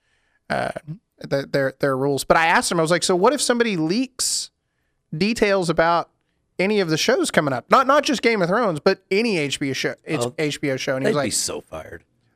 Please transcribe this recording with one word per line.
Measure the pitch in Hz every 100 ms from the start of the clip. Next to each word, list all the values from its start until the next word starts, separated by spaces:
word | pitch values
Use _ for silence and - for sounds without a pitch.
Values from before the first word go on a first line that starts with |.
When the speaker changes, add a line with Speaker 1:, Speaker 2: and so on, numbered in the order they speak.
| _ _ _ _ -
Speaker 1:
uh, | 135 127 - 147 175 _ _
the, | 147 139 135
their, | 143 135 -
their | 143 131
rules. | 143 135
But | - 170
I | 165
asked | 202 247
him, | 175
I |
was | 160
like, | 170
"So | - 180
what | 214
if | 285
somebody | - 240 233 185
leaks | 160 214 262 - - - - _ _ _ _ _ _ 156
details | 202 233 208 196 170
about | 165 165 170 - _ _ _ _ -
any | 190 214
of | 170
the | 156
shows | - 285 320
coming | - 147
up? | 123 -
Not, | 220 262
not | 294
just | 302 254
Game | 233 220
of | 170
Thrones, | 208 226 156
but | 190 190 _
any | 190 233 180
H | 143 -
B | 139
O |
show, | 127 147 -
it's | - 151 120
Speaker 2:
Oh, | -
Speaker 1:
H | 151 143
B | 147
O | 131
show." | - 131
And | 135
he |
was | 151
Speaker 2:
they'd |
be | 127
Speaker 1:
like, |
Speaker 2:
so | - - 76
fired. | - 80 - 85 _ _ _